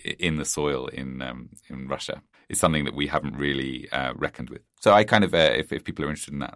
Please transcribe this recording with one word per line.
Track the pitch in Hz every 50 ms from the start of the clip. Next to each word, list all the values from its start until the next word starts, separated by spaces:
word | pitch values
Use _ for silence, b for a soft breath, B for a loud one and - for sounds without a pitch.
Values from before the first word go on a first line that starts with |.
| -
i-, | - - -
in | 92 87 80 76
the | 71
soil | - - 78 73 73 69 64 64 -
in, | - 65 67 65 65 64
um, | 64 64 62 64 - - - - _ _
in | 65 65 65 65
Russia, | 69 69 - - - 67 - _ _ _ _ _
is | - -
something | - 87 80 76 71
that | 69 -
we | 69 71 71
haven't | - 76 71 71 58
really, | 65 71 73 69 67 67 67 65 62 - -
uh, | - 64 65 64 -
reckoned | - 71 - - - 62 -
with. | - - - _ _ _
So | - 110 101
I | 104 107
kind | 107 117 107 101
of, | 87 -
uh, | 85 80 76 58 58
if, | 78 - -
if | 71 -
people | - - - 78
are | 73
interested | 76 69 - - 71
in | 69
that, | 67 - -